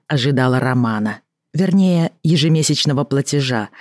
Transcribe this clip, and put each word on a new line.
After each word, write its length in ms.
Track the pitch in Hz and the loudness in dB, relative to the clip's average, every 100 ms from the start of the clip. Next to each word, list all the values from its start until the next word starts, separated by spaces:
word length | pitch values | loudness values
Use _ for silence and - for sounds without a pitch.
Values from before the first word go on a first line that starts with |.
| - | -4
ожидала 520 | 147 135 131 127 127 | -2 0 0 0 0
Романа. 640 | 127 127 117 107 107 104 _ _ _ | 0 0 0 -2 -4 -8 _ _ _
Вернее, 600 | 151 190 196 185 175 165 - | -4 0 2 2 2 0 -2
ежемесячного 800 | 156 165 160 156 143 147 151 135 | 0 2 2 2 0 0 0 -2
платежа 680 | 143 139 135 143 131 117 104 - | -2 -2 -2 -2 -2 -4 -6 -14